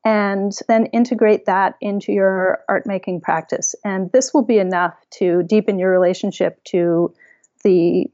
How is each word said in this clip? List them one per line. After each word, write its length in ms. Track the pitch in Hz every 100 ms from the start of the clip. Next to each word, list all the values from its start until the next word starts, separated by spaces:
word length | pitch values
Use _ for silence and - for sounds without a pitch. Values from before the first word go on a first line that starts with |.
| 220
and 480 | 214 202 196 196 - -
then 160 | 226 220
integrate 600 | 233 240 226 214 208 -
that 280 | 190 190 -
into 320 | 208 202 -
your 460 | 202 190 190 185 - -
art 160 | 196 -
making 340 | 190 - 180
practice. 560 | - 160 - - - -
And 260 | 208 190 190
this 200 | 254 269
will 100 | 302
be 140 | 220 220
enough 360 | 185 180 175 - _ -
to 260 | 185 175
deepen 340 | 175 214 214 196
your 120 | 185
relationship 720 | 185 180 185 202 - 170 - -
to 480 | 185 175 170 170 _ _ _ _ _ 208
the 400 | 180 170 175 -